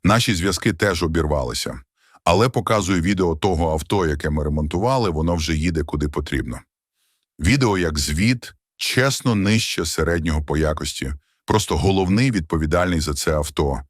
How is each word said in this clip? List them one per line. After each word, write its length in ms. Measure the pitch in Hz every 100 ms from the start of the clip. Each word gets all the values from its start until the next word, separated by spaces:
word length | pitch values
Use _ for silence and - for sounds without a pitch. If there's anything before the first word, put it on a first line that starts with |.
Наші 320 | 92 113 117 92
зв'язки 380 | 95 90 117
теж 300 | 87 101 85
обірвалися. 760 | 82 82 76 73 62 - - 65 - _ _ -
Але 260 | - 90 120
показую 520 | 120 90 110 90 87
відео 340 | 85 98 90 78
того 360 | 101 85 82
авто, 340 | 80 - 101 82
яке 240 | 73 78
ми 140 | 76
ремонтували, 680 | 76 76 73 87 117 131 107
воно 260 | 78 82 85
вже 200 | 80 78
їде 280 | 85 80
куди 260 | 73 76 73
потрібно. 500 | 73 73 69 62 64 _ _ _ _ _ _ _ -
Відео 380 | 82 135 123 95
як 220 | 82 80
звіт, 540 | 71 73 110 123 - _ _ _
чесно, 580 | - - 135 - 127 104
нижче 500 | 95 110 - - 82
середнього 580 | - 78 85 80 76
по 140 | 73 73
якості. 560 | 78 78 - - 67 71 _ _ -
Просто 320 | 107 - 85
головний 540 | 98 95 92 101 131
відповідальний 680 | 104 78 82 78 87 90 82
за 140 | 73
це 220 | 71 - 78
авто. 460 | 71 - 73 67